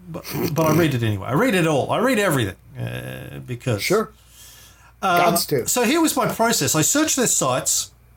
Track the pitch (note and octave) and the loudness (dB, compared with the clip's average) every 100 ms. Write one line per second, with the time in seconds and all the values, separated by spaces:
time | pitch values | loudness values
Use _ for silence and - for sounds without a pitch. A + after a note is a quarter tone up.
0 | F3+ E3 - D3 E3+ D#3 D#3+ D3+ E3 B2+ | -16 -14 -8 -4 -2 0 2 4 2 2
1 | A2+ G2+ G2 C3 B3+ F#3+ D#3+ D3 A2 D3 | 0 -2 -2 0 2 2 2 2 0 0
2 | A#3 B3 G3+ C#3+ G#2 - - B2 A#2 B1 | 0 2 2 0 -2 -4 -14 -10 -8 -8
3 | B1 B1+ B2+ C#3 C3 A#2+ - G#2+ - G3+ | -10 -12 -12 -14 -10 -8 -4 -2 0 0
4 | G#3+ - - - - - - - - - | 0 -8 -20 -20 -20 -20 -20 -20 -20 -6
5 | G3 F3 D#3+ F3 - D3 A2 - A3 D#4+ | 0 2 2 2 0 -2 0 0 2 2
6 | D#4+ - G#3+ - A3+ A3+ C3+ D#3 D3+ C#4+ | 2 2 -2 0 0 2 0 2 2 2
7 | D#4 - A3 - C#3+ B2+ - - - - | 2 2 0 2 0 0 0 -2 -4 -12
8 | - | -20